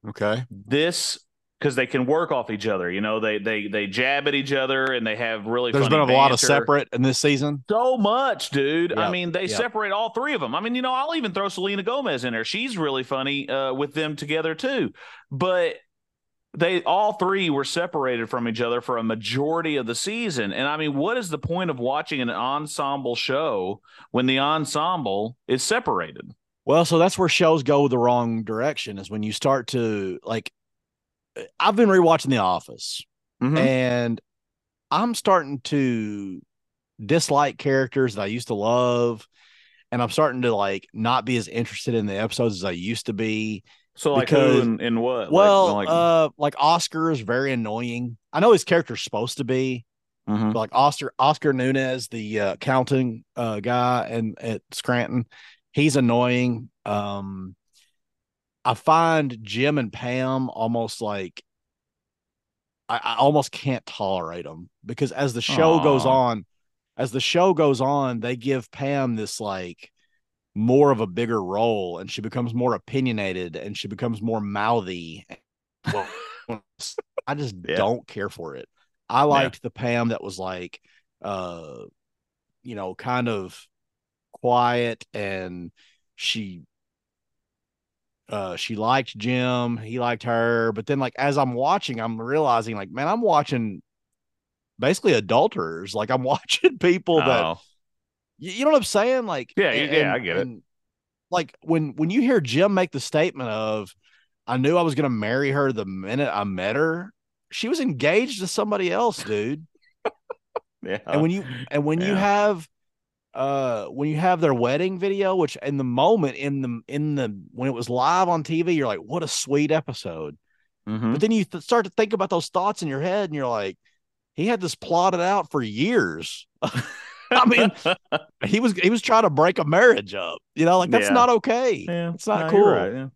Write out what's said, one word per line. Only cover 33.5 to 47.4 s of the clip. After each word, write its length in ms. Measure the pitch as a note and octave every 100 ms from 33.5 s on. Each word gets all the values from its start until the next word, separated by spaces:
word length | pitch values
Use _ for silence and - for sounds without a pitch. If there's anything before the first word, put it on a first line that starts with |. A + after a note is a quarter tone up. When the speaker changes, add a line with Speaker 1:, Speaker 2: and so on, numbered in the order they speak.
| D3+
Speaker 1:
and 640 | C3+ C3 B2+ B2 A#2+ A2+ _ _ _ _ _ _ _
I'm 240 | D#3 A#3 A3
starting 460 | - F#3 C#3 C#3
to 800 | - D3 C3 A#2 G#2+ G#2 G2 F2+ _ _ _ _ _ -
dislike 540 | G#2+ D#3+ - C#3+ C#3+ -
characters 580 | C#3+ C3+ C3 C#3 B2+ G#2
that 60 |
I 40 | G2+
used 200 | A#2 -
to 60 |
love, 760 | G#2+ G#2+ B2 B2 A#2+ A#2+ A2 - _ _ _ _ _ _
and 100 | B2
I'm 80 | A#2+
starting 320 | - D3+ B2+
to, 100 | B2 G#2
like, 320 | G2+ G2 -
not 320 | A2 A2+ B2+ A2+
be 120 | B2
as 100 | F2+
interested 480 | A#2 A#2+ - - A#2
in 100 | G#2
the 100 | G2
episodes 360 | A2 - A#2 G2
as 60 |
I 80 | G2
used 360 | F2 F#2+ A#2+ -
to 60 |
be. 500 | G#2 A2 A2 A2 G#2 _ _ _ -
Speaker 2:
So, 180 | D3+
like, 140 | C#3 B2+
Speaker 1:
Because 280 | C#3+ C3 C3+
Speaker 2:
who 60 |
and, 200 | A#2+ A2+
and 200 | A#2+ A2+
what? 220 | B2 B2
Like, 80 | G2
Speaker 1:
well, 420 | E3 G#3 G3 F#3+
Speaker 2:
like 140 | G#3 F#3
Speaker 1:
uh, 400 | E3+ E3+ E3 D#3 -
like, 180 | D3 -
Oscar 520 | D3 E3+ - E3 E3
is 80 | C#3+
very 300 | G#2 A#2+